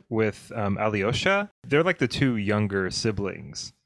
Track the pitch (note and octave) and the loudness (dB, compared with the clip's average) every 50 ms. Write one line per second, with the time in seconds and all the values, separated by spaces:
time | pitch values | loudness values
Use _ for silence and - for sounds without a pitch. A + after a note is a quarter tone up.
0 | _ - A#2 A2 A2 G#2+ - - - - - A#2+ G#2 G2+ G2+ G2 G#2+ A2 G#2+ G2+ | _ -4 0 2 2 2 0 -4 -10 -10 -6 -4 -2 -2 0 0 0 0 0 2
1 | F#2+ A2+ B2+ - - F#3 G3 G3+ G#3 - _ _ - - C#3 D3+ E3 F#3 E3+ - | 0 0 0 2 2 2 2 2 0 -4 _ _ -4 0 2 2 4 2 2 0
2 | C3+ A#2 - - C#3 C3 A#2 G#2+ G2+ G2+ G#2 G#2+ G#2+ G2 G2 G2 F#2 F2+ - - | 0 0 2 2 2 2 2 0 0 0 2 2 2 0 0 0 -2 -2 -2 -2
3 | - A2+ G2+ G2 G2+ F#2 F2 D#2 D#2 - - - - - - _ _ | -2 -2 -2 -2 -4 -6 -6 -8 -12 -14 -14 -14 -14 -14 -16 _ _